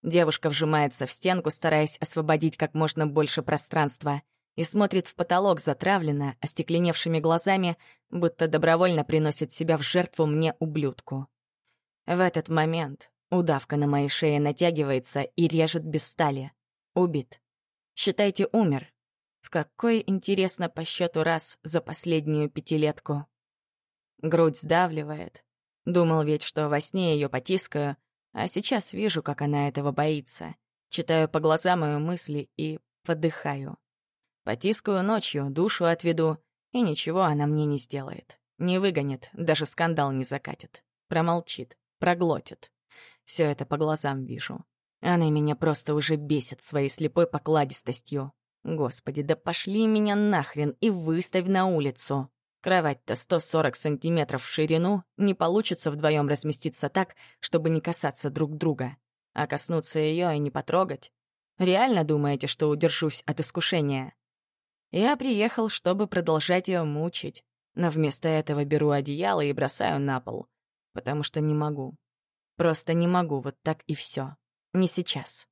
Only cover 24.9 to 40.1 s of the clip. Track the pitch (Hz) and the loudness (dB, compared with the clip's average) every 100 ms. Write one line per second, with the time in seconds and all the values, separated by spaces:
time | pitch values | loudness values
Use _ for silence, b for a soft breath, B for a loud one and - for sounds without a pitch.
24.9 | 156 147 151 - - _ _ _ _ - | -2 -8 -10 -12 -18 _ _ _ _ 0
25.9 | 175 165 160 151 151 - - 151 147 143 | 2 4 4 2 0 -2 -4 0 0 0
26.9 | 190 180 151 143 131 - 185 - 151 143 | 0 2 2 0 -4 -2 -2 0 -2 -4
27.9 | 139 _ _ _ - 113 - - - - | -4 _ _ _ -6 -4 -2 -2 -2 -2
28.9 | 190 208 165 147 143 143 147 143 139 143 | -2 -2 -2 -4 -4 -2 0 0 -2 -4
29.9 | 139 151 151 135 - 82 - _ _ _ | 0 0 -2 -4 -10 -10 -16 _ _ _
30.9 | - 165 160 156 160 156 160 185 180 151 | -8 0 2 4 2 2 2 2 2 0
31.9 | 147 156 175 - 147 - - 156 156 _ | 0 -2 -4 -4 -6 -8 -8 -6 -6 _
32.9 | _ - 160 160 - 143 139 135 151 _ | _ -6 0 0 -2 -8 -8 -10 -14 _
33.9 | _ _ _ _ _ - 120 190 220 - | _ _ _ _ _ -6 -2 0 0 0
34.9 | 196 190 220 - 147 139 139 196 - 170 | 0 2 0 0 -4 -4 0 0 2 2
35.9 | 165 170 165 160 156 _ _ _ 247 220 | 2 0 2 2 0 _ _ _ 0 0
36.9 | 147 - 170 185 147 147 151 151 143 - | 0 -2 2 2 2 2 2 0 -2 -4
37.9 | 143 135 - - - _ _ 180 185 196 | -8 -10 -14 -18 -20 _ _ -2 0 0
38.9 | 165 143 131 - - 165 156 151 - 170 | 0 -4 -6 -12 -6 0 0 0 -2 0
39.9 | 156 143 | 2 0